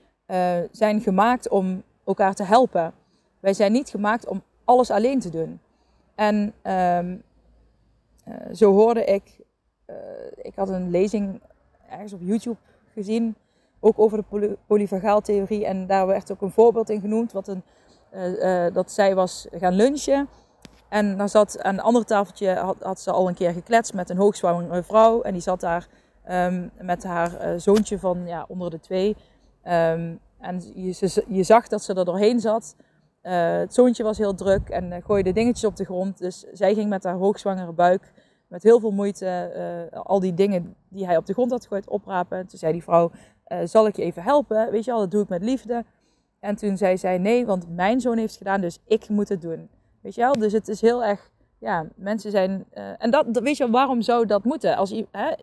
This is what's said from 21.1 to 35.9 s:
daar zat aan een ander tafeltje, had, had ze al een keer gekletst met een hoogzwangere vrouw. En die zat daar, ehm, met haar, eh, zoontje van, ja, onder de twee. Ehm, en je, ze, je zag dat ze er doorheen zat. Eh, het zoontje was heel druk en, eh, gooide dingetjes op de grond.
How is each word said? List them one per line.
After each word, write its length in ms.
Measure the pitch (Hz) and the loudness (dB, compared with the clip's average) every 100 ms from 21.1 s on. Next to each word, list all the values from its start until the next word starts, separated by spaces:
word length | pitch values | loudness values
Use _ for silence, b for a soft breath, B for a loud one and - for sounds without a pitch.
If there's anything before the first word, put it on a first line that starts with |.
| 196 | 0
daar 120 | 202 | 2
zat 340 | 214 208 - | 4 2 0
aan 120 | 190 | -4
een 60 | 196 | 0
ander 240 | - 240 | 2 2
tafeltje, 500 | 214 208 202 - 190 | 2 0 0 -2 -2
had, 220 | 180 180 - | 0 -2 -6
had 200 | - 185 | -8 -6
ze 100 | - | -2
al 180 | - 185 | 0 0
een 60 | |
keer 180 | 175 175 | 0 -2
gekletst 420 | 170 - 233 233 | -2 0 0 0
met 160 | 196 180 | -6 -4
een 60 | 180 | 2
hoogzwangere 680 | 202 - 180 175 175 175 | 2 2 0 0 -2 -6
vrouw. 400 | 170 214 226 233 | 2 6 6 6
En 100 | - | -2
die 100 | 180 | -4
zat 180 | 185 180 | -4 -4
daar, 280 | 180 170 - b b b | -2 -4 -6 b b b
ehm, 440 | - 180 180 185 175 - | -6 -2 -2 -2 -8 -10
met 240 | 185 175 | -6 -6
haar, 320 | 196 175 170 170 | -4 -2 -2 -4
eh, 220 | 170 170 | -6 -2
zoontje 400 | 202 214 208 190 | 2 4 2 -2
van, 280 | 185 180 175 | -2 -4 -6
ja, 180 | 165 - | -10 -10
onder 220 | 185 175 | -10 -8
de 100 | 160 | -10
twee. 360 | - 185 202 208 b b b _ | -6 -2 -2 -2 b b b _
Ehm, 520 | 180 170 165 165 165 165 _ _ | -2 2 2 0 -6 -12 _ _
en 240 | 180 180 110 | -10 -10 -10
je, 180 | - 185 | -10 -8
ze, 320 | 180 190 - - | -4 -2 0 -2
je 140 | 190 | 0
zag 260 | 175 226 - | 6 4 4
dat 140 | 208 | -4
ze 120 | - | -4
er 100 | 185 | -2
doorheen 360 | 175 185 208 247 | -2 2 2 2
zat. 360 | 208 226 - - b b _ _ | 2 -2 -4 -16 b b _ _
Eh, 360 | - 180 170 175 | -4 0 2 0
het 180 | 180 | 0
zoontje 280 | - 247 233 | 4 4 4
was 160 | 196 - | -2 -2
heel 160 | 202 | -2
druk 340 | 190 190 190 - | -2 0 0 0
en, 240 | 180 180 | -6 -8
eh, 120 | 175 | -8
gooide 280 | - 202 185 | -2 0 2
dingetjes 320 | 190 240 233 | 2 0 0
op 120 | 214 - | -2 -4
de 80 | |
grond. 340 | 190 | -6